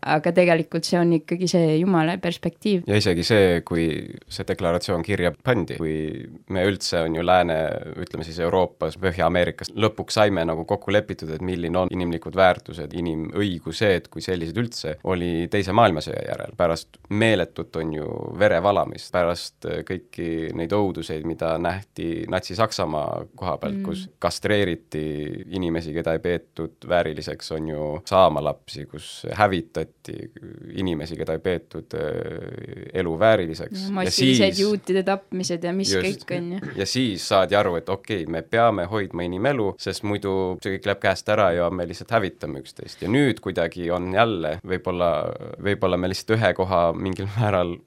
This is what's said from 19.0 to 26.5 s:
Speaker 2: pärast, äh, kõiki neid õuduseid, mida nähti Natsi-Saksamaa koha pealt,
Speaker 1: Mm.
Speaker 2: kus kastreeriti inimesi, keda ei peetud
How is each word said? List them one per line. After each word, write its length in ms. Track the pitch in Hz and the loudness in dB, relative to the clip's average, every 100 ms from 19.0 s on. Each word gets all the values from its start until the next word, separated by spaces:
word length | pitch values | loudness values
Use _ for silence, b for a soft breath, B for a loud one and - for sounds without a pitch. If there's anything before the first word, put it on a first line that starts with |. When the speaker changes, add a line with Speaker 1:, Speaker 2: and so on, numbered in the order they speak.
| - | -4
Speaker 2:
pärast, 520 | 90 85 85 - _ - | 0 0 0 -8 _ -8
äh, 180 | 82 | -8
kõiki 680 | 80 92 - - 85 82 80 | -6 -8 -8 -8 -4 -4 -4
neid 200 | 82 82 | -6 -2
õuduseid, 500 | 101 98 82 80 80 | 0 0 -2 -6 -6
mida 300 | 80 80 82 82 | -6 -4 -2 0
nähti 680 | 85 92 101 - 82 85 82 | -2 -4 -8 -8 -6 -6 -4
Natsi-Saksamaa 1000 | 90 - 90 113 - 87 78 76 - 82 - | -4 -4 -2 -2 0 -4 -2 -4 -6 -10 -8
koha 200 | 92 73 | -4 -4
pealt, 180 | - 202 | -4 -6
Speaker 1:
Mm. 40 | |
Speaker 2:
kus 240 | 196 - 190 _ | -6 -8 -10 _
kastreeriti 1300 | 87 - 98 104 95 80 _ 76 78 73 76 87 92 | -4 -2 0 2 2 -2 _ -6 -6 -6 -8 -10 -8
inimesi, 460 | 92 87 82 82 | -4 -2 -2 -4
keda 180 | 78 82 | -4 -2
ei 60 | 80 | -2
peetud 540 | - 85 - | 0 -2 -4